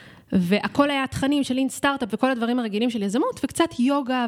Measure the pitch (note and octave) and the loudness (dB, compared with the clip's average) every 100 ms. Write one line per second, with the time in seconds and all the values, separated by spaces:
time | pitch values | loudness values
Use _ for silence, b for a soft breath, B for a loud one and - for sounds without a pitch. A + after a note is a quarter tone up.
0 | B B B F#3+ F3 G3+ G#3 - C#4+ C#4 | B B B 0 2 2 0 0 0 2
1 | C4 - C4+ D4 C4 B3+ C4+ - C#4+ C#4 | -2 -2 0 0 0 0 -2 0 0 0
2 | A3+ G#3+ C4 B3+ A#3 B3+ A3+ G3+ A#3+ A#3 | -2 0 0 2 0 -2 -2 0 0 0
3 | G3+ G#3+ A#4 B4 - - E4 E4 B3 C#4+ | -2 0 -2 -2 -4 0 0 2 2 2
4 | B3 B3+ | 0 -2